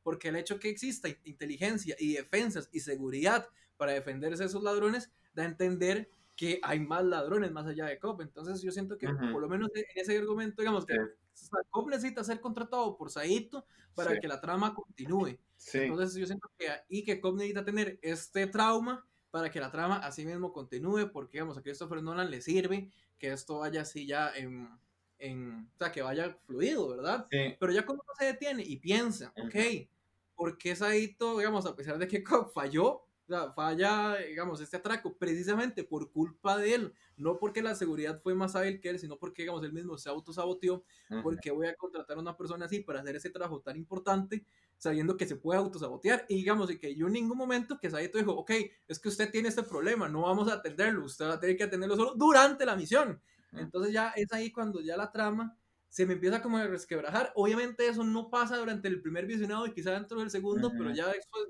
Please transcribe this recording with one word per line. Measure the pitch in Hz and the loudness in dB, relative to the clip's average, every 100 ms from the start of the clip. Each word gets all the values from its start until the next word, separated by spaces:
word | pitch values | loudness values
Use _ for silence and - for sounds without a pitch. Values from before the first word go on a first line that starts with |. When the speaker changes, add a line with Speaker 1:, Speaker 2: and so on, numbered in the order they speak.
Speaker 1:
porque | 165 156 165 | -4 -2 -2
el | 165 | -4
hecho | 170 202 | -4 -4
que | 214 | -4
exista | 208 262 220 165 | -4 -6 -6 -6
in-, | 143 | -8
inteligencia | - - 147 139 196 214 180 - | -14 -10 -8 -2 -2 0 -4 -2
y | 151 | -2
defensas | 147 131 202 233 170 139 | -2 0 2 2 -2 -4
y | 156 | -6
seguridad | 143 139 131 135 175 233 233 _ _ - | -4 -4 -2 2 4 4 0 _ _ -2
para | 143 | 0
defenderse | 139 139 135 156 170 | 0 -2 -4 -2 0
de | 190 | -2
esos | 202 | 0
ladrones, | 208 208 208 240 - _ _ | 0 2 2 0 -4 _ _
da | - | -4
a | 170 | -4
entender | 165 185 180 180 202 214 _ _ - | 2 2 4 2 2 -2 _ _ -4
que | 170 180 | -2 0
hay | 147 156 | 0 0
más | 147 165 | 2 2
ladrones | 185 165 147 208 185 | 4 4 2 2 0
más | 156 156 | -2 -6
allá | 156 151 | -4 -4
de | 139 | -4
Cobb. | 220 190 | -4 -6
Entonces | 156 - 165 190 | -8 -10 -8 -6
yo | 185 | -4
siento | 190 190 208 | -4 -6 -4
que | - | -4
Speaker 2:
Ujú. | 139 233 | -2 -2
Speaker 1:
por | 226 | -2
lo | 156 | 0
menos | 185 214 | 0 -2
en | 214 214 190 | -4 -6 -4
ese | 190 208 | 0 0
argumento, | 208 214 220 208 | 2 -2 -2 -2
digamos | 220 202 - | 0 0 2
que, | |
Speaker 2:
Sí. | 220 | 0
Speaker 1:
o | - - _ - - | 0 -6 _ -20 -6
sea, | 196 - | -4 -2
Cobb | - 269 | -2 0
necesita | 269 254 233 | -2 -2 -4
ser | 214 226 | -4 -4
contratado | 247 226 226 247 220 196 | -4 -6 -4 0 0 -2
por | 151 | -8
Saito | 151 156 226 226 277 - _ _ - | -4 0 0 0 -10 -14 _ _ -2
para | 170 | 2
Speaker 2:
Sí. | - | 2
Speaker 1:
que | 156 | 0
la | 139 | -4
trama | 165 185 214 | -2 0 0
continúe. | 208 - - 135 190 160 123 _ _ | 0 -10 -10 -2 0 0 -4 _ _
Speaker 2:
Sí. | - 135 | -4 0
Speaker 1:
Entonces | 135 160 185 185 | 0 0 -2 -2
yo | 185 | -4
siento | 196 - - | -6 -10 -8
que, | 160 147 - | -6 -6 -6
y | 196 | -4
que | 208 190 | 0 0
Cobb | 190 196 | 0 0
necesita | 202 202 196 | -2 -4 -2
tener | 208 202 185 | 0 -2 -2
este | 160 160 - 196 190 | -4 -4 -4 -2 0
trauma | 214 220 226 233 254 - _ _ | 4 4 4 0 -4 -10 _ _
para | 165 165 | -4 -2
que | 160 | -4
la | 135 | -4
trama | 151 170 196 | -2 0 0
así | 143 139 156 | -2 -8 -6
mismo | 175 180 | -4 -6
continúe, | 151 127 123 165 214 202 | -8 -8 -4 0 0 0
porque, | 151 127 | -4 -10
digamos, | 147 160 139 | -6 -6 -8
a | |
Christopher | 139 143 160 160 | -10 -10 -8 -6
Nolan | 160 175 180 | -4 -2 -2
le | 127 | -4
sirve | 156 185 180 196 196 - _ _ | 2 2 2 0 -4 -14 _ _
que | 135 | -6
esto | 135 - 151 | -6 -6 -6
vaya | 151 156 | -4 -4
así | 151 151 139 | -6 -8 -4
ya | 143 151 135 | 0 0 -2
en, | 131 127 117 117 _ _ _ _ | -8 -10 -12 -18 _ _ _ _
en, | 135 127 123 113 110 - | -10 -8 -8 -10 -14 -6
o | |
sea, | 170 | -6
que | 151 | -2
vaya | 131 143 175 - - | -2 -2 -4 -6 -8
fluido, | 127 220 302 143 | -2 0 2 -2
¿verdad? | 127 151 233 - | -2 -2 -2 0
Speaker 2:
Sí. | 143 135 - | 0 0 0
Speaker 1:
Pero | 185 | 2
ya | 190 208 | 2 2
cuando | 277 - | -4 -8
uno | - | -2
se | 269 | 0
detiene | 262 285 254 190 | 0 -2 -4 -4
y | 135 | -4
piensa, | 170 214 240 - - - | 2 2 2 -2 -8 -8
Speaker 2:
Ujú. | 113 | -2
Speaker 1:
ok, | 208 233 214 - _ _ _ _ - | 2 2 0 -6 _ _ _ _ -4
¿por | 170 165 | -2 -2
qué | 175 175 | -4 0
Saito, | 208 214 214 - 233 226 | 2 4 2 0 0 2
digamos, | 214 208 180 | 2 2 0
a | - | -4
pesar | 143 151 | -4 -2
de | 180 | 0
que | 202 | 0
Cobb | 190 233 214 | 4 4 4
falló, | - 139 151 220 | -2 0 4 4
o | - - _ - | 2 -6 _ -6
sea, | 175 143 | -4 -2
falla, | 151 156 160 196 214 208 202 | -2 0 4 4 4 2 0
digamos, | 160 156 180 151 | -4 -4 -4 -4
este | 151 180 | -6 -6
atraco | 208 226 185 - | -2 -2 -2 -2
precisamente | 175 165 180 214 247 - | 0 0 2 2 0 -2
por | - 151 151 | -4 -6 -4
culpa | 156 160 - 202 202 | 0 0 2 2 4
de | 208 | 4
él, | 240 202 - _ - | 2 0 -8 _ -2
no | 156 175 | 0 2
porque | 208 214 | 0 0
la | 220 214 | 0 0
seguridad | 170 151 151 156 | 0 0 -2 -2
fue | 185 | 0
más | 185 190 190 | 2 2 2
hábil | 196 190 | 0 0
que | 175 | -4
él, | 180 | -6
sino | 160 143 | -6 -10
porque, | 180 175 | -10 -6
digamos, | 170 170 | -6 -4
él | 156 | -4
mismo | 160 175 147 | -6 -8 -8
se | 143 | -6
autosaboteó, | 151 160 165 180 185 185 180 - _ - | -6 -6 -4 -2 0 0 0 -4 _ -10
Speaker 2:
Ujú. | 220 | -4
Speaker 1:
porque | 160 165 - | -2 -2 -2
voy | 147 165 | -2 -2
a | 165 | -4
contratar | 180 170 - 151 | -6 -8 -8 -6
a | |
una | 170 165 | -6 -8
persona | 185 170 170 | -8 -6 -4
así | 202 | -4
para | 196 139 | -4 -6
hacer | 139 151 | -6 -6
ese | - | -8
trabajo | 180 175 147 | -6 -6 -6
tan | 135 151 | -8 -10
importante, | 165 185 185 196 190 214 - _ _ _ | -8 -4 2 2 0 -6 -8 _ _ _
sabiendo | 160 156 160 185 | 0 2 2 0
que | 180 | -2
se | 135 | -2
puede | 165 185 | 2 2
autosabotear? | 196 180 135 131 190 240 - | 2 -2 -6 0 2 2 2
Y, | 190 | 2
digamos, | 190 214 185 | 4 2 2
y | 165 | -2
que | 147 143 | -6 -2
yo | 170 | 0
en | |
ningún | 233 226 254 | 2 0 0
momento | 254 247 240 277 | 0 0 0 -4
que | 170 | -4
Saito | 156 175 220 | -2 -2 0
dijo, | 208 | 2
ok, | 160 - 220 202 - - | 0 0 0 0 -8 -12
es | 156 | -6
que | 208 | -4
usted | 202 208 | 0 0
tiene | 220 226 | 2 2
este | 233 | 0
problema, | - 156 180 233 160 | -2 0 2 2 0
no | 151 | 2
vamos | 175 190 208 | 2 4 2
a | 208 | 0
atenderlo, | 160 147 214 202 139 | -2 2 2 2 -2
usted | - 156 | -4 -2
va | |
a | 160 | 2
tener | 175 185 | 2 2
que | 208 | 2
atenderlo | 185 196 202 | 0 0 2
solo | 240 247 | 2 6
durante | 302 269 277 277 254 | 10 12 12 8 2
la | 190 | 2
misión. | 156 247 269 151 _ _ _ | 4 4 4 0 _ _ _
Speaker 2:
Ujú. | 165 | -10
Speaker 1:
Entonces | 160 180 202 | -6 -2 0
ya | 220 226 220 | 2 0 0
es | 208 | -2
ahí | 220 226 | -2 -4
cuando | 233 214 185 | -4 -4 -4
ya | 160 175 | -4 -4
la | 214 | -4
trama | 220 214 214 226 - _ _ _ | -2 0 0 -4 -8 _ _ _
se | - 185 | 0 2
me | |
empieza | 180 180 226 | 2 2 2
como | 233 226 | 2 0
a | 208 | 0
resquebrajar. | 180 - 160 147 208 254 214 | -2 -2 -4 0 0 2 4
Obviamente | 202 226 247 233 240 | 4 4 2 2 2
eso | 226 | 4
no | 226 226 226 | 2 0 0
pasa | 240 233 240 | 0 2 0
durante | 226 208 196 | -2 -2 0
el | 180 | 0
primer | 160 170 190 | -2 -4 -2
visionado | 226 208 214 226 | -2 0 0 -2
y | |
quizá | 226 180 | -2 -2
dentro | 196 202 226 | -2 -2 -4
del | 214 | -2
segundo, | 196 196 208 240 | -2 0 2 2
Speaker 2:
Ujú. | 233 | 0
Speaker 1:
pero | 233 | -2
ya | - 175 | 0 0
después, | 196 - 220 | -2 -4 -6